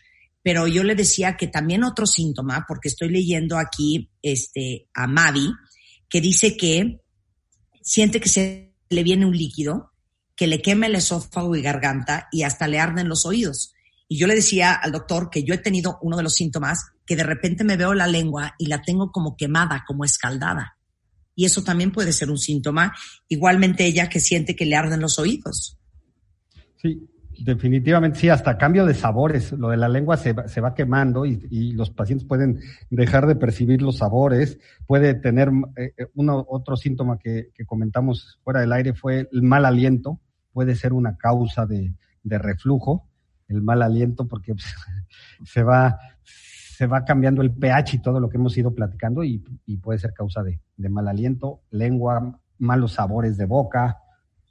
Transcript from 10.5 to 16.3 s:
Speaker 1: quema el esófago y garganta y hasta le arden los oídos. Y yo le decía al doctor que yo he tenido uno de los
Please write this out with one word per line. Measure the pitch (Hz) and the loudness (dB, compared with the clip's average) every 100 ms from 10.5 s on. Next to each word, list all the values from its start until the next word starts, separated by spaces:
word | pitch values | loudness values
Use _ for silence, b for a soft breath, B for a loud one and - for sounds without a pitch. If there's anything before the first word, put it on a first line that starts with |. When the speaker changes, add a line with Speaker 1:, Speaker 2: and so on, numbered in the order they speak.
| 156 | 0
Speaker 1:
quema | 196 208 220 | 0 2 2
el | |
esófago | 196 - 170 - 180 175 160 | 0 0 -4 -6 -6 -2 -2
y | |
garganta | 139 139 139 131 123 156 - | -2 -2 -2 -2 -4 -6 -4
y | 165 | -4
hasta | 143 - 156 | -4 -2 -2
le | 151 | 0
arden | 165 170 170 | 0 -2 -2
los | 160 170 | -2 0
oídos. | 226 190 135 - _ _ _ - | 0 -2 -4 -10 _ _ _ -6
Y | 151 | 0
yo | 180 | 2
le | |
decía | 220 - 190 175 | 4 2 4 2
al | 170 151 | 2 -2
doctor | 151 - 170 170 | -6 -4 -4 -2
que | 156 | -4
yo | 139 | -2
he | 180 | -2
tenido | 208 185 175 - | 0 -2 -2 -4
uno | 165 170 | -4 -2
de | |
los | 160 | 0